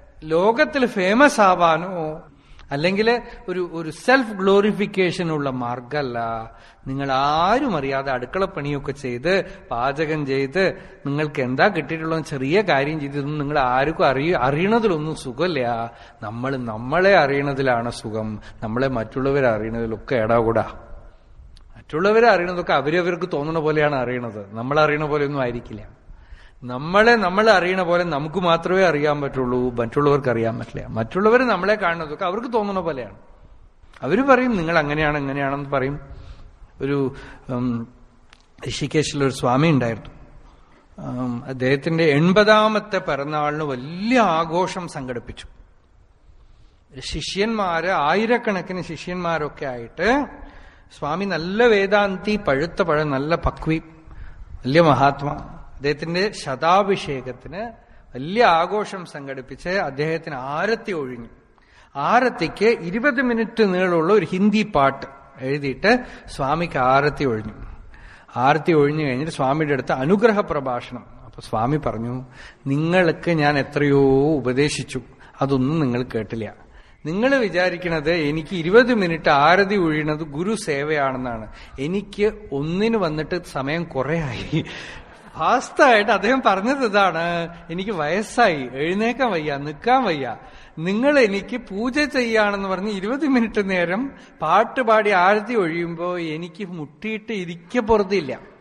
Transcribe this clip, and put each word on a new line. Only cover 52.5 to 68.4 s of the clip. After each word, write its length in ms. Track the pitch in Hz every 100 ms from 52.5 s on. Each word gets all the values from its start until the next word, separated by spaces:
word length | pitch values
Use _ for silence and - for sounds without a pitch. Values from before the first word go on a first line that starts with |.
| 135 165 -
പഴം, 280 | 165 151 151
നല്ല 260 | 135 147 165
പക്വി, 460 | - - 160 160 - - - - - - - - 127
വലിയ 160 | 160
മഹാത്മാ. 720 | 160 127 139 139 143 147 - - - -
അദ്ദേഹത്തിന്റെ 560 | 139 143 160 175 208
ശതാഭിഷേകത്തിന് 1400 | - 143 127 160 196 196 185 147 135 123 120 127 175 233 - _ - - 123
വലിയ 280 | 151 220 214
ആഘോഷം 600 | 165 180 208 190 196 165
സംഘടിപ്പിച്ച് 640 | 147 139 135 120 131 175
അദ്ദേഹത്തിന് 680 | 190 151 135 156 160 165 131
ആരത്തി 560 | 135 151 202 226 220
ഒഴിഞ്ഞു. 360 | 170 127 120 113 - _ _ _ - _ 139
ആരത്തിക്ക് 680 | 156 233 254 - 156 - 220
ഇരുപത് 560 | 208 170 220 294 262
മിനിറ്റ് 520 | 247 226 226 226 202
നീളമുള്ള 400 | 180 185 170 165
ഒരു 120 | 214 156
ഹിന്ദി 460 | 185 208 214 208 147
പാട്ട് 300 | 135 135 - - - -
എഴുതിയിട്ട് 680 | 131 147 139 - 196 247 - - -
സ്വാമിക്ക് 500 | - 135 160 170 139
ആരത്തി 480 | 127 135 147 143 139
ഒഴിഞ്ഞു. 280 | 110 107 101 - - - - - - -
ആരത്തി 360 | 120